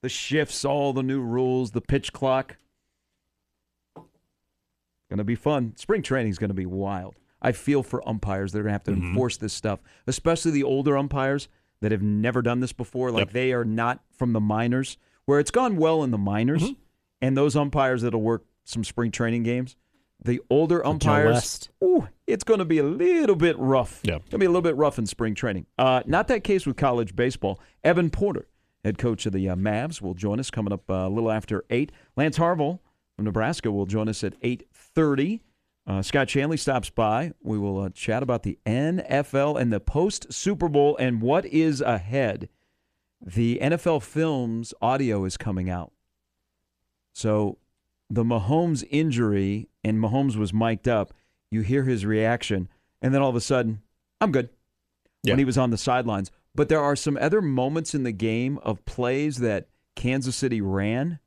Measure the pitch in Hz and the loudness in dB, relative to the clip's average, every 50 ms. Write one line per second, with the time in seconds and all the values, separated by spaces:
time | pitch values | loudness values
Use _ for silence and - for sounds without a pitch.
0 | - 131 - - - - 139 156 147 - - - - 139 139 143 143 139 131 131 | -6 -6 -8 -6 -6 -2 0 0 0 0 -4 -4 -2 -2 0 0 0 0 0 -2
1 | 131 131 135 139 127 117 117 123 131 127 127 127 127 110 104 120 - - 143 139 | -2 -2 -2 -2 -2 -2 0 0 0 0 0 0 -2 -2 -4 -6 -2 0 0 0
2 | 143 - - - - 131 131 131 131 - - _ _ _ _ _ _ _ _ _ | 0 -2 -8 -4 0 0 0 0 -2 -6 -14 _ _ _ _ _ _ _ _ _
3 | _ _ _ _ _ _ _ _ _ _ _ _ _ _ _ _ _ _ _ - | _ _ _ _ _ _ _ _ _ _ _ _ _ _ _ _ _ _ _ -20
4 | - _ _ _ _ _ _ _ _ _ _ _ _ _ _ _ _ _ _ _ | -20 _ _ _ _ _ _ _ _ _ _ _ _ _ _ _ _ _ _ _
5 | _ _ 98 98 107 101 117 110 - 151 151 139 123 113 107 - - - 214 208 | _ _ -6 -4 -2 -2 -2 0 0 0 0 2 0 -4 -6 -12 -2 0 0 0
6 | 151 - 131 135 117 107 95 87 110 101 98 92 92 90 92 95 98 98 101 92 | 2 0 0 0 0 0 -2 -2 -2 -2 -2 -4 -4 -4 -4 -4 -4 -4 -4 -6
7 | 90 95 - _ _ _ _ _ - - 120 - - - 143 139 131 - - 123 | -8 -10 -16 _ _ _ _ _ -2 -2 -2 0 0 0 0 0 0 -2 -6 -6
8 | - - 113 107 - 104 98 95 98 95 92 107 104 107 101 101 _ - 101 87 | -4 -4 -6 -4 -4 -4 -4 -2 -4 -4 -4 -2 -2 -2 -2 -2 _ -2 -2 -2
9 | 87 87 87 120 127 120 - - - 107 - - - 107 98 92 _ - - _ | -2 -2 0 0 0 0 -2 -4 -8 -8 -8 -4 -4 -4 -4 -4 _ -20 -20 _
10 | _ - 131 - - 165 165 160 - 170 156 143 135 131 131 135 135 147 143 139 | _ -6 -6 0 0 0 0 2 0 0 0 2 2 2 0 2 2 2 2 2
11 | 143 135 143 139 135 135 139 143 - - _ _ _ _ _ _ - 107 110 101 | 0 0 -2 0 0 0 0 -2 -4 -8 _ _ _ _ _ _ -2 0 0 2
12 | 101 104 104 104 107 120 120 127 117 120 120 123 127 123 - - 120 - _ 127 | 0 0 0 2 0 2 2 2 0 0 0 0 -2 -4 -6 -8 -10 -8 _ -4
13 | 127 127 117 113 101 - 101 123 127 127 127 123 120 110 110 113 117 120 127 - | -4 0 0 0 -2 0 -2 0 0 2 0 0 0 0 0 0 0 0 -2 -4
14 | _ _ _ _ 131 120 113 110 107 104 107 110 117 120 123 131 135 - - _ | _ _ _ _ -2 0 2 2 2 2 2 2 2 2 0 0 -2 -4 -8 _
15 | _ _ _ _ _ - 139 147 147 - - 240 254 240 202 165 160 160 160 160 | _ _ _ _ _ 2 2 4 2 2 2 2 2 2 2 2 4 4 4 2
16 | 147 127 117 104 98 98 101 104 113 127 147 165 165 247 277 - _ _ _ _ | 2 0 0 0 0 0 0 2 2 2 2 2 0 0 -2 -8 _ _ _ _
17 | _ _ _ _ 127 131 135 135 143 151 - 151 147 143 131 151 135 131 127 123 | _ _ _ _ 0 0 2 4 2 4 4 2 0 2 2 2 2 2 2 0
18 | 113 123 110 113 107 113 117 110 _ _ _ _ _ - - 117 107 - - - | 0 0 0 0 0 0 0 -2 _ _ _ _ _ -10 -6 -6 -6 -6 -4 -2
19 | 120 113 98 - 117 117 117 120 113 117 120 123 127 127 - _ _ _ _ _ | -2 -2 -2 -2 -2 0 0 0 0 0 -2 -2 -4 -8 -12 _ _ _ _ _
20 | _ _ _ _ - 123 120 - - _ 127 143 160 160 175 170 - 139 151 151 | _ _ _ _ -4 -2 -2 -2 0 _ 2 4 4 4 2 2 2 0 0 2
21 | - - 147 147 151 151 - 123 - - - - - - _ _ - 370 359 320 | 4 4 4 6 6 6 4 4 2 -2 -8 -10 -14 -18 _ _ 2 4 4 4
22 | - - - _ _ - 226 208 - - 226 202 185 156 165 156 143 143 170 254 | 2 0 -12 _ _ -2 -2 -2 2 2 2 2 4 2 2 2 2 2 0 2
23 | 175 359 359 339 311 226 196 160 160 170 156 - 131 131 135 131 120 - - - | 2 2 4 4 4 2 2 4 4 2 2 2 2 2 4 4 2 0 -6 -6
24 | - 107 85 76 - - - 202 196 180 170 180 170 175 151 127 151 143 - - | -4 -4 -4 -4 -6 -6 0 2 2 4 4 4 2 2 2 4 2 2 2 0
25 | 113 98 - - 117 110 104 - - 117 98 92 - _ _ - 127 131 131 127 | -4 -4 -4 -4 -2 -4 -2 -2 -2 -4 -4 -4 -8 _ _ 2 2 4 4 2
26 | - 117 147 175 220 - 262 220 - - 202 190 - 143 127 - 147 139 123 120 | 2 2 0 0 2 2 0 0 2 0 0 0 0 -2 -2 0 0 2 2 0
27 | 117 95 92 120 123 131 127 - - 98 98 - - _ _ _ - 151 175 180 | -2 -2 -2 0 0 0 0 -2 -4 -4 -4 -6 -12 _ _ _ 2 2 4 4
28 | 175 160 160 - 196 202 180 - - _ _ _ _ _ _ _ _ 101 101 - | 2 0 0 0 -2 -2 -2 -4 -10 _ _ _ _ _ _ _ _ -4 -4 0
29 | - 120 113 - - 110 95 95 95 95 90 92 95 107 104 110 127 160 165 - | 0 -2 -2 -2 -4 -4 -2 0 -2 0 -2 0 0 0 0 -2 -4 -6 -8 -8
30 | 101 90 87 87 101 104 101 117 135 - - 120 107 101 101 92 _ - 95 95 | -8 -8 -8 -4 -2 -2 -2 -2 -4 -6 -6 -6 -4 -4 -4 -6 _ -4 -2 -2
31 | 92 95 98 113 117 113 110 107 98 - 110 98 - _ - 120 147 147 - _ | -2 -2 -2 0 0 0 0 -2 -2 -4 -6 -6 -4 _ -2 -2 -2 -4 -8 _
32 | _ _ _ - 143 156 143 160 170 170 180 160 147 143 175 185 _ _ _ _ | _ _ _ 0 0 0 2 2 0 2 2 0 0 -2 -2 -6 _ _ _ _
33 | _ _ _ - 104 107 95 113 110 131 170 - - 117 104 101 98 95 104 110 | _ _ _ -6 -4 -2 0 0 0 0 -2 -4 -4 -2 -2 -2 -2 -2 -2 -2
34 | 110 110 107 - - 98 - - - 123 123 - - _ _ - _ _ _ 165 | -2 -2 -4 -4 -6 -8 -8 -4 -4 -4 -4 -4 -10 _ _ -20 _ _ _ 2
35 | 160 151 139 135 139 175 220 226 _ _ _ _ _ _ _ _ _ - 95 98 | 2 2 2 0 0 -2 -2 -6 _ _ _ _ _ _ _ _ _ -4 -4 -4
36 | 95 - - 143 135 123 - 139 135 151 165 143 - - 135 123 98 - - - | -4 0 0 0 0 2 0 0 0 0 -2 -2 -2 -2 -2 -2 -4 -4 -2 0
37 | 113 107 107 117 156 170 - _ 294 196 110 104 101 101 98 95 98 95 - - | 0 2 2 0 -2 -4 -8 _ -8 -6 -4 -2 -2 -2 -2 -4 -4 -6 -8 -8
38 | - - 107 120 135 127 123 113 - 101 - _ _ - 110 123 143 160 175 185 | -4 -2 -2 -2 0 -2 -2 -2 -2 -6 -8 _ _ -2 0 0 0 0 -2 -2
39 | - - 131 139 147 - - 135 139 147 151 131 127 120 107 98 - - - 143 | -2 0 -2 -2 -2 0 0 0 0 2 0 0 0 0 0 0 -2 -2 0 0
40 | 175 208 - - - - - - - 190 202 156 175 170 147 143 143 147 147 - | 0 0 -2 -6 -12 -12 -12 -4 -2 -2 0 0 -2 2 4 6 6 4 4 2
41 | 127 127 120 113 110 120 143 175 - - - 156 160 160 147 131 143 120 117 104 | 0 0 0 0 2 2 2 2 0 0 0 2 2 2 2 0 0 0 0 -2
42 | 90 98 120 139 131 110 98 - - - _ _ _ _ _ _ _ _ _ _ | -2 -4 -2 0 0 0 -2 -4 -8 -14 _ _ _ _ _ _ _ _ _ _
43 | _ _ _ _ - 92 90 107 117 117 120 - - 139 165 165 - 175 160 143 | _ _ _ _ -18 -4 0 0 2 2 2 0 0 0 0 0 0 0 0 0
44 | - - - 151 160 160 151 131 123 117 113 113 113 - - _ 120 120 131 139 | -2 -4 -4 -2 -2 0 0 -2 -2 -4 -4 -6 -6 -10 -8 _ -2 0 0 2
45 | 139 120 107 101 98 92 92 - - 113 98 92 90 92 90 90 82 - _ _ | 0 0 0 0 -2 -2 -4 -6 -6 -4 -4 -2 -2 -4 -4 -6 -8 -12 _ _
46 | _ _ _ _ _ _ _ _ _ _ _ _ _ _ _ _ _ _ _ _ | _ _ _ _ _ _ _ _ _ _ _ _ _ _ _ _ _ _ _ _
47 | _ _ _ - - 110 107 107 104 101 - _ _ _ _ _ _ _ _ _ | _ _ _ -4 -2 0 2 2 0 -2 -4 _ _ _ _ _ _ _ _ _
48 | _ _ 101 120 113 117 120 113 92 98 143 160 175 170 156 123 - - 143 147 | _ _ -2 0 2 2 2 0 0 2 2 2 2 2 0 -2 -2 -2 0 0
49 | 160 160 123 117 120 107 104 101 98 98 101 107 - - _ _ - 110 110 110 | 2 2 2 2 2 2 2 2 2 0 -2 -4 -6 -10 _ _ -2 0 0 2
50 | 113 107 113 135 139 135 110 107 107 95 90 107 113 117 113 101 _ 127 120 107 | 2 2 2 2 2 0 0 0 -2 0 0 0 2 2 0 0 _ 0 2 2
51 | 98 - - _ _ _ _ _ _ _ 107 110 110 95 131 139 131 131 127 110 | 0 -2 -8 _ _ _ _ _ _ _ -4 -2 0 0 0 0 2 0 0 0
52 | 95 104 110 107 110 110 113 101 - - 107 95 90 90 _ _ _ _ _ _ | 0 0 0 2 2 2 0 -2 -2 -2 -2 -2 -2 -6 _ _ _ _ _ _
53 | - 131 135 139 139 135 120 120 107 - 143 127 120 113 110 104 _ _ _ _ | 0 2 2 4 2 2 0 0 0 2 2 2 2 0 -4 -6 _ _ _ _
54 | _ _ _ _ 220 208 143 135 117 - _ _ _ _ _ _ _ _ _ _ | _ _ _ _ 0 2 2 2 0 0 _ _ _ _ _ _ _ _ _ _
55 | _ _ _ _ - 101 101 131 139 127 120 131 127 123 113 107 - 139 123 127 | _ _ _ _ 0 2 4 4 4 4 4 2 2 2 2 0 0 0 0 2
56 | 123 117 107 98 98 - _ _ _ _ _ 139 147 147 156 156 143 143 143 135 | 0 0 -2 -2 -4 -6 _ _ _ _ _ 0 2 4 4 2 4 2 0 0
57 | - 151 143 135 - 156 185 220 190 151 135 127 127 135 151 165 160 - - 147 | 0 -2 0 0 0 2 2 2 0 0 0 0 0 0 -2 -4 -4 -4 -6 -4
58 | 131 123 110 95 113 113 110 117 120 131 143 - - - 110 - _ - - - | -4 -4 -4 -2 -2 0 0 0 -2 -2 -4 -4 -4 -6 -6 -6 _ -12 -6 -2
59 | 123 120 131 135 147 151 139 123 123 110 104 95 87 _ _ _ _ _ _ - | -2 0 0 0 -2 -2 -2 -2 -2 0 0 -2 -4 _ _ _ _ _ _ -4
60 | - 123 131 139 127 131 120 - - 127 120 110 101 95 95 98 98 104 113 123 | -2 0 0 0 -2 -4 -4 -2 -2 -2 -2 -2 -2 -2 -2 0 0 0 -2 -2
61 | 143 170 170 147 _ | -2 -4 -6 -8 _